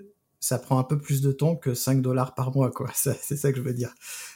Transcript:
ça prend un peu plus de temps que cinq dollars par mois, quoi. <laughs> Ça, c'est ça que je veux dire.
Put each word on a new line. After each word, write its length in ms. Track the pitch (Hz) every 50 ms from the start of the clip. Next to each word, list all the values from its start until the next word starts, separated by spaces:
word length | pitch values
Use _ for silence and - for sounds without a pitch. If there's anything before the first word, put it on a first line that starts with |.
| - - _ _ _ _ _ -
ça 200 | - - 131 117
prend 180 | - - 135 131
un 60 | 127
peu 160 | - 151 147
plus 220 | 147 - 143 135
de 100 | 135 139
temps 240 | 135 - 143 160 170
que 180 | 165 - 131 120
cinq 280 | - - 131 135 135
dollars 340 | 127 127 127 127 127 131 -
par 200 | - 127 131 131
mois, 140 | 139 131 120
quoi. 180 | - - - 127
<laughs> 40 | -
Ça, 200 | - - 135 -
c'est 220 | - - - 143
ça 160 | 143 - 143
que 60 | 131 127
je 60 | 120
veux 100 | 123 123
dire. 200 | 123 123 117 - _ - - - - - - -